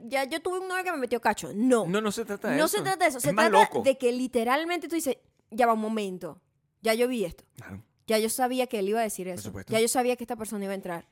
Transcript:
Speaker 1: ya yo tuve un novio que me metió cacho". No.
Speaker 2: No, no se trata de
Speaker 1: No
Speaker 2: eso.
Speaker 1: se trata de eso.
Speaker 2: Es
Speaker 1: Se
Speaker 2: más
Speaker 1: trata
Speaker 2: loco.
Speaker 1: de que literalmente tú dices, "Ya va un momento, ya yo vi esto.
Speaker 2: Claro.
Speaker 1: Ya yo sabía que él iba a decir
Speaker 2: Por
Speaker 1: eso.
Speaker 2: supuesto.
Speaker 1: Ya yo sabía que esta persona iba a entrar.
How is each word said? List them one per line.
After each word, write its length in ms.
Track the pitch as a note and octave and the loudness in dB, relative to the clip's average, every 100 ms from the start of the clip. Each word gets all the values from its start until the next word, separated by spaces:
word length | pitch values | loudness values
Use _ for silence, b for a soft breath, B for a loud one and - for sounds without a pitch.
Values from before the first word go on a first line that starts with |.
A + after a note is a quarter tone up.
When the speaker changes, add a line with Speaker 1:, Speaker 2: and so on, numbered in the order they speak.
Speaker 1:
ya 240 | A3+ C4+ | -6 -4
yo 160 | C4+ D#4+ | -2 -4
tuve 180 | F#4 F#4 | -4 -4
un 80 | F#4+ | -4
novio 140 | F#4 | -4
que 80 | F4+ | -4
me 40 | D#4 | -4
metió 240 | B3 A#3 | -2 0
cacho". 300 | A3+ G#3 D3 | 0 0 -4
No. 320 | G3+ B3+ A#3+ E3+ | 0 4 4 2
Speaker 2:
No, 140 | G3+ | 0
no 100 | A3 | 0
se 140 | A#3 | -2
trata 240 | A3+ G3+ A3+ | -6 -6 -2
de 60 | C#4+ | 2
Speaker 1:
No 80 | |
Speaker 2:
eso. 140 | D#4+ G4+ | 2 2
Speaker 1:
se 40 | |
trata 220 | F#4+ F4 | 0 2
de 40 | E4+ | 2
eso. 80 | B3+ | 2
Speaker 2:
Es 60 | |
Speaker 1:
Se 80 | - | 0
Speaker 2:
más 180 | F#3+ C4+ | 4 6
Speaker 1:
trata 140 | G4 G#4+ | 6 6
Speaker 2:
loco. 160 | B3 | 4
Speaker 1:
de 160 | C4+ - | 2 2
que 120 | B3 | 2
literalmente 760 | B3 B3+ A#3+ A#3 C#4+ E4 F4 D4+ | 0 0 0 2 2 0 -4 -4
tú 60 | |
dices, 240 | E4 C#4 - _ _ - | -4 -2 -4 _ _ -8
"Ya 160 | A3 A#3+ | 2 2
va 80 | |
un 60 | A3+ | 2
momento, 600 | G#3+ A3 G3 F#3 E3 - _ _ _ _ | 0 -2 -4 -6 -10 -14 _ _ _ _
ya 140 | A3 | 0
yo 120 | A3+ B3 | 2 2
vi 180 | B3 E3+ | 0 -4
esto. 180 | - - - | -6 -20 -20
Speaker 2:
Claro. 260 | - G2 - _ - | -16 -16 -18 _ -2
Speaker 1:
Ya 100 | A3 | 0
yo 120 | A3+ | 0
sabía 360 | - B3 B3+ B3 | 0 0 0 -2
que 100 | G#3+ | -2
él 100 | F#3+ | -2
iba 120 | A3+ | 0
a 20 | |
decir 240 | G#3+ - F3+ | -2 -4 -8
Speaker 2:
Por 80 | |
Speaker 1:
eso. 80 | F3+ | -8
Speaker 2:
supuesto. 280 | A2+ F#2+ - | -10 -12 -2
Speaker 1:
Ya 100 | A3+ | 2
yo 80 | A#3 | 2
sabía 280 | C4+ B3 B3 | 2 0 0
que 80 | |
esta 120 | A#3 A#3 | -4 -8
persona 280 | G#3+ G#3+ | -8 -6
iba 80 | G3 | -6
a 40 | G3 | -6
entrar. 300 | F#3+ E3+ - | -6 -10 -10